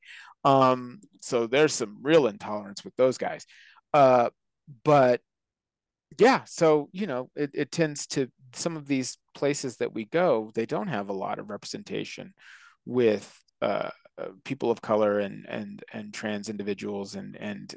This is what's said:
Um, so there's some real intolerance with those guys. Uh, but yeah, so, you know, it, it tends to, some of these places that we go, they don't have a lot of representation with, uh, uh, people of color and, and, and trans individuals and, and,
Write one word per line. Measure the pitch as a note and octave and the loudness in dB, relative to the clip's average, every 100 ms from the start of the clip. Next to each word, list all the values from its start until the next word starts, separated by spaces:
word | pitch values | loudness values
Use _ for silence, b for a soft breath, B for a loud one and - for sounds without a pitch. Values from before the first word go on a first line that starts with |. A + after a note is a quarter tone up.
| B B B B | B B B B
Um, | C#3 C3+ C3 B2+ B2 A2+ - - | 4 6 6 4 -4 -16 -20 -14
so | - A#2+ A2+ | -4 -2 2
there's | C3+ D#3 | 4 4
some | - G#2 G#2+ | 2 -4 -6
real | C3+ E3 A#2 | 4 4 4
intolerance | G#2 G#2 G#2 G2+ G2+ | -2 -8 -8 -10 -14
with | G2 - | -8 2
those | C3 - | 2 2
guys. | F2+ D2+ - b b b _ | -6 -8 -16 b b b _
Uh, | D3 C3 B2 A#2 _ _ _ - A#2+ | 6 8 6 2 _ _ _ -20 -4
but | D3+ D3 B2+ B2 _ _ _ _ _ _ _ _ _ - | 4 6 6 2 _ _ _ _ _ _ _ _ _ 4
yeah, | A#3+ F#3+ | 4 4
so, | - - E3 D3+ C#3+ | -2 2 4 4 0
you | F#3 G3 | -8 -6
know, | B2 B2+ | -6 -6
it, | D3 C#3+ | -6 -6
it | - C#3 | -4 -4
tends | E3+ D#3 C#3+ - | 0 -2 -2 -6
to, | C#3+ B2+ _ B2+ | -4 -4 _ -14
some | - E3+ D#3 | -6 -6 -6
of | C#3+ | -2
these | C3+ B2 - _ | -2 -2 -8 _
places | - C#3+ C#3 C3 - | -4 -2 -2 -6 -6
that | A#2 | -6
we | A2 | -6
go, | G#2+ E3 F3+ A2+ A2 | -4 0 2 0 -2
they | A2+ A2+ | -6 -4
don't | D#3+ G#3 | -4 -4
have | G#2+ G2 | -6 -6
a | |
lot | G2 G2 G#2 | -6 -6 -8
of | G#2 | -10
representation | G2+ - G#2 - G#2 G#2 G2 F#3+ _ b b b b | -12 -12 -14 -10 -10 -10 -12 -18 _ b b b b
with, | - B2 A#2 G2+ - - _ - | -4 2 2 2 -4 -20 _ -4
uh, | A2 G2+ - - _ - | -2 -2 -4 -10 _ -14
uh, | - F#2+ | -14 -12
people | - C3+ A#2+ | -12 -6 -4
of | A2 | -4
color | - G#2+ G#2 G#2 | 0 2 2 0
and, | G2+ G#2 - | -2 -8 -12
and, | A#2+ G2+ G2+ - | -12 -12 -16 -14
and | A2+ - | -14 -12
trans | - A2 G#2 G#2 | -10 -6 -6 -8
individuals | G2+ G2+ G2 G#2 G2+ G2 | -8 -6 -6 -6 -8 -8
and, | G2 G2 G2+ | -12 -14 -12
and, | G#2 G2+ G2+ | -10 -10 -14